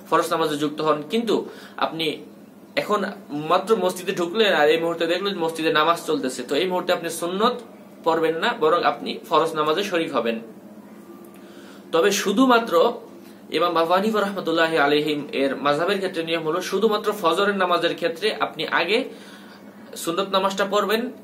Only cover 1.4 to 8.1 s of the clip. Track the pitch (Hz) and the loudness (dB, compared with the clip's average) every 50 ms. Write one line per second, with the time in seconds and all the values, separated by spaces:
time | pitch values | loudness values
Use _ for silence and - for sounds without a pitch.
1.4 | - - - - - - - - - - 156 165 165 151 131 - - - - - | 0 -4 -12 -16 -18 -16 -4 -4 -4 -2 -2 -2 -2 -2 -2 -4 -12 -18 -20 -20
2.4 | - - - - - - - 143 - - 208 202 185 - - - - - 143 151 | -20 -20 -20 -20 -20 -6 -6 -4 -2 0 0 0 -2 -4 -8 -12 -12 -8 -8 -6
3.4 | 151 160 170 190 196 202 226 190 180 185 180 - - 185 185 156 170 170 185 220 | 0 0 0 0 4 2 2 2 2 -2 -2 -2 -6 -4 -2 -2 -2 -2 2 2
4.4 | 214 196 175 156 147 151 165 165 165 170 165 165 170 165 175 180 196 196 190 170 | 4 4 6 6 6 6 4 4 2 -2 0 -2 0 0 0 0 0 -4 -2 -2
5.4 | 165 165 160 156 156 160 151 151 156 165 170 170 - - 156 143 131 127 - - | -2 -4 -2 -2 -2 2 2 4 4 2 2 0 0 -2 -2 -2 -2 -4 -6 -6
6.4 | 123 - 147 143 180 185 180 180 175 180 180 175 170 165 160 - 170 175 185 196 | -6 -2 0 0 0 0 -2 -2 0 0 -2 -2 -2 -6 -6 -4 -6 -4 -2 0
7.4 | 220 247 240 - - - - - - - - - - 165 | 0 0 0 -2 -10 -16 -20 -20 -20 -20 -20 -4 -2 0